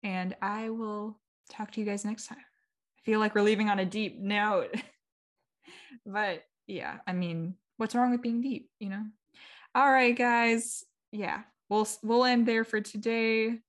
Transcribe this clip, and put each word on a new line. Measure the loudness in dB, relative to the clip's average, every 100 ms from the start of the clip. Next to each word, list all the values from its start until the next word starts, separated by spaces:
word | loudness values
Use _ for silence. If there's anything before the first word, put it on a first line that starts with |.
and | -4 -4 -4 -4
I | -6 -4 -6
will | -6 -6 -6 -8 -12 _ _ _
talk | -12 -10
to | -6
you | -4
guys | -4 -6
next | -8 -10
time. | -16
I | -20 _ _ _ _ _
feel | 0 2
like | 4 4
we're |
leaving | 4 4 2
on | 2
a | 0
deep | -2 -6 -4
note, | -2 0 2 0 0 -6 -10 _ _ _ _ _
<laughs> | _ _ -20 -20 -20 -20 -8
but | -4 -4 -4 _ _ -12
yeah, | -8 -8 -10 -6
I |
mean, | -4 -2 -4 -6 -10 _ -6
what's | -2 2
wrong | 2
with | 2
being | 0 -2
deep, | -2 -6 -10 _
you | -8
know? | -8 -10 -12 _ _ -20 -20 -6 2
All | 6
right, | 6 6 4
guys. | 4 4 4 2 -2 -10 -14 _ _
Yeah, | -8 -6 -6 -10 _ _
we'll, | 0 0 -4
we'll | 0 4 4
end | 4 4
there | 2
for | 2 -2
today. | -4 -6 -2 0 2 2 0 -2